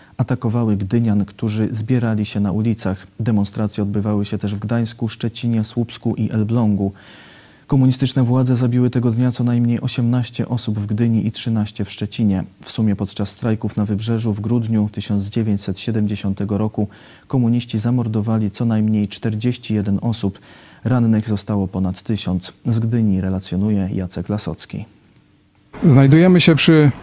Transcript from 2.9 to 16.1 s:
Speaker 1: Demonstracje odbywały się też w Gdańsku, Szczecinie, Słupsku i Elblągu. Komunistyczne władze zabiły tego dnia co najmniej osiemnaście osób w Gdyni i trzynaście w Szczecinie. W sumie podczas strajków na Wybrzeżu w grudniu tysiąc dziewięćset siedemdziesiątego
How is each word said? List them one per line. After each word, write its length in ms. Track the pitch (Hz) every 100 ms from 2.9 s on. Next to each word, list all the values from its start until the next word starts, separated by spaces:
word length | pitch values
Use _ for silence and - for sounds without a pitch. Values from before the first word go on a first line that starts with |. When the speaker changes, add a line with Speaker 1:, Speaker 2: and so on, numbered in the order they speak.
| 95 - -
Speaker 1:
Demonstracje 640 | 110 107 101 - 107 -
odbywały 420 | 101 104 104 104 101
się 120 | 104
też 180 | 104 101
w 40 |
Gdańsku, 480 | 107 117 110 - 110
Szczecinie, 560 | - 117 - 120 113
Słupsku 520 | 107 120 113 - 117 -
i 160 | 107
Elblągu. 600 | 110 107 120 107 101 98 - - - - - - - -
Komunistyczne 560 | 139 131 127 131 135
władze 320 | 120 127 127 120
zabiły 340 | 127 123 123
tego 220 | 123 117
dnia 200 | 113 127
co 120 | 117
najmniej 380 | 120 120 120 117
osiemnaście 680 | 123 - 117 123 117 - 117
osób 320 | 120 - 107
w 60 | 104
Gdyni 420 | 107 117 113 110
i 40 |
trzynaście 540 | - 113 113 104 - 101
w 60 |
Szczecinie. 520 | - 101 - 107 95 - -
W 100 | -
sumie 240 | - 110 101
podczas 360 | 98 - 101
strajków 460 | - 123 110 104 -
na 80 | 104
Wybrzeżu 480 | 101 110 113 117
w 80 | 104
grudniu 480 | 110 120 113 110 104
tysiąc 380 | 104 - 101 101
dziewięćset 500 | 117 107 101 - 92
siedemdziesiątego 800 | - 110 104